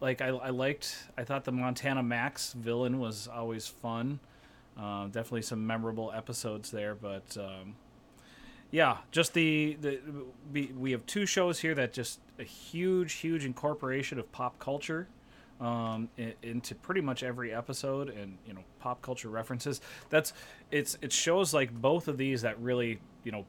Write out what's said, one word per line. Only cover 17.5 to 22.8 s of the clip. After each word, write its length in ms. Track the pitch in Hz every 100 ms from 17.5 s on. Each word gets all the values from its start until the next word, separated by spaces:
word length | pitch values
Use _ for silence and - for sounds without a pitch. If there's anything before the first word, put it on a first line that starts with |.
episode, 560 | 110 120 123 139 135 139
and, 280 | 104 101 92 113
you 80 |
know, 100 | 95 87 -
pop 220 | 123 123
culture 280 | - 127 113
references. 500 | 113 110 123 143 123 - - -
That's, 240 | 156 156 - - - -
it's, 280 | 147 143 -
it 120 | 139
shows 400 | - 165 180 175
like 200 | 151 127
both 340 | 117 135 170 160
of 80 | 131
these 240 | 135 127
that 180 | 117 107
really, 400 | 120 123